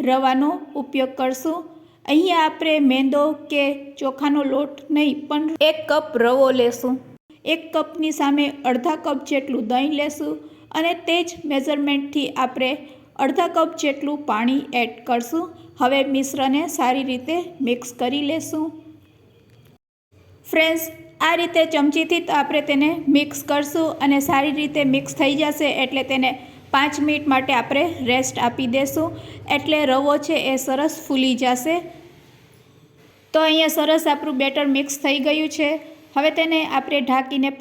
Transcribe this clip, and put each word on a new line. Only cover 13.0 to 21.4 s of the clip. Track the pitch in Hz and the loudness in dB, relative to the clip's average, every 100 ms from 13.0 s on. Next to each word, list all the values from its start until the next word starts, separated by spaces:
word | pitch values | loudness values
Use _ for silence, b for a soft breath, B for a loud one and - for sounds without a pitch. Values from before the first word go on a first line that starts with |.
| B - | B -2
અડધા | 269 339 339 339 | 0 0 0 0
કપ | 330 330 | 0 0
જેટલું | 294 285 285 294 294 | -2 -2 -4 -4 -2
પાણી | 214 240 269 285 247 | 0 0 0 -2 -2
એડ | 226 - - | -2 -4 -2
કરશું. | 240 233 330 349 B B - | -2 -2 -4 -4 B B -2
હવે | 254 277 269 | 2 2 2
મિશ્રણને | 269 269 277 262 277 330 | 0 -2 -2 0 0 0
સારી | - 247 269 262 | 0 0 0 -2
રીતે | 254 254 339 349 - 240 | -4 -2 -4 -4 -4 -2
મિક્સ | 233 - - | -2 -4 -6
કરી | 240 285 285 | -2 -2 -2
લેશું. | 320 - 311 311 - - - _ _ _ _ _ - - _ _ _ _ _ - - - | -4 -4 -4 -6 -8 -18 -20 _ _ _ _ _ -20 -20 _ _ _ _ _ -20 -20 -2
ફ્રેન્ડ્સ, | 330 320 320 - - - - 311 | 2 2 0 -4 -12 -20 -2 0
આ | 339 | 2